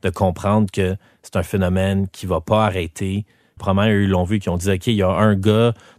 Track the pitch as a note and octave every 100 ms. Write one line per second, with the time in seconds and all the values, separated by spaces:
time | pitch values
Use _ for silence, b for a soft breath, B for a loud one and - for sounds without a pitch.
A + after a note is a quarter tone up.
0 | F#2+ F2 G2 F2+ G2+ G#2+ G#2 - F#2 F#2+
1 | b b - G#2+ - G#2 F#2 F#2 F#2+ G2
2 | G2 - F#2+ E2+ D#2+ G#2+ G#2+ F#2 E2 -
3 | G2 G2 G#2 b b - - F#2+ G#2+ G2+
4 | G2+ F#2 F2 G#2+ F#2+ F2 F#2 F#2 G#2 A2
5 | F#2 F2+ G#2+ G2+ G2+ G#2+ A#2+ A2+ B